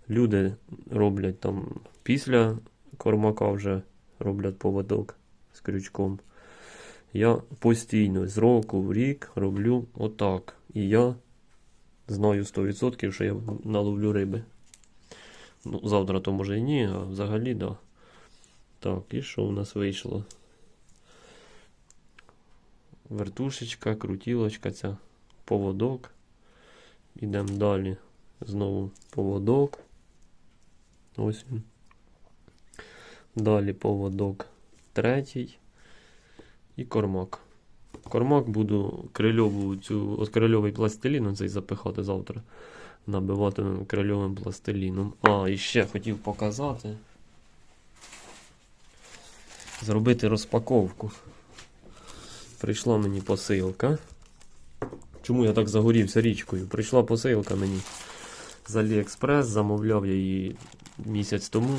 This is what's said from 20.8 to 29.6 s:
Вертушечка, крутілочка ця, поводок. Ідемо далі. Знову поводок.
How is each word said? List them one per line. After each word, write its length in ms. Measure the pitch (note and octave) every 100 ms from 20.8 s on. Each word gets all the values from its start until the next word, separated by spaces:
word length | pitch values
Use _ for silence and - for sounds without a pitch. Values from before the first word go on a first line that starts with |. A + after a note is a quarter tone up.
| - - - - - - - - - _ _ _ - - - _ _ - _ - _ - -
Вертушечка, 840 | G#2 G2+ G2+ C3+ C3+ A#2 - A2 G#2+
крутілочка 760 | - F#2+ - A#2+ G#2+ G#2+ G2
ця, 260 | - G2 G2+ - _ _ - -
поводок. 640 | G#2 G2 G2 A#2+ C3 - - _ _ _ _ - - - - _ -
Ідемо 340 | G#2 G2+ G2+
далі. 480 | G2+ G#2 G2 F#2+ F#2+ - _ - -
Знову 500 | A2+ G2+ G2 G2 G2 - -
поводок. 680 | - G2 G2 G#2 C3+